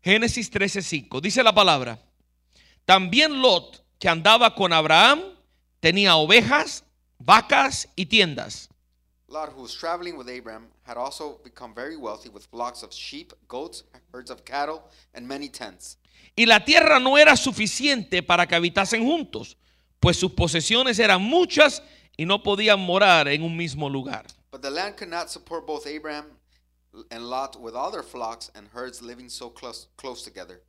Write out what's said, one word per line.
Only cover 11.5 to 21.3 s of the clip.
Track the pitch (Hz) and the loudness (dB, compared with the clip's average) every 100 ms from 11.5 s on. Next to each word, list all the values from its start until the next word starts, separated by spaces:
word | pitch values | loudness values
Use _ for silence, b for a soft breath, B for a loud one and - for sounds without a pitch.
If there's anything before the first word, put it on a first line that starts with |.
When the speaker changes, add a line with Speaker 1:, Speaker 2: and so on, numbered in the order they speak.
| - 123 | -20 -18
Speaker 2:
very | 110 135 160 | -14 -14 -12
wealthy | 113 104 - | -12 -12 -16
with | 101 _ | -20 _
flocks | 117 120 120 | -10 -10 -10
of | 107 | -20
sheep, | - - 143 175 _ _ | -18 -16 -18 -20 _ _
goats, | 123 160 - _ 127 _ | -14 -14 -16 _ _ _
herds | 127 127 | -20 -18
of | 123 | -20
cattle, | - 135 147 160 _ b b | -10 -8 -6 -10 _ b b
and | - 123 | -20 -14
many | 139 143 | -12 -12
tents. | - 110 90 - - b b b - | -14 -16 -16 -20 -20 b b b -2
Speaker 1:
Y | 226 | 4
la | 214 | 4
tierra | - 320 320 285 | 4 4 6 4
no | 254 277 | 4 6
era | 302 269 | 6 6
suficiente | - 202 214 - 277 269 196 180 | 0 -4 -4 -2 -2 -2 -2 -6
para | - 175 175 | 0 2 2
que | 170 | 0
habitasen | 170 180 196 226 233 | 0 -2 -2 -2 0
juntos, | 330 269 107 - - _ _ _ _ | -2 -4 -12 -16 -20 _ _ _ _
pues | 175 175 | 2 2
sus | 185 | -2
posesiones | - 175 160 - 233 262 214 | -2 -2 -2 0 0 0 2
eran | 220 185 | 2 2
muchas | 202 | 2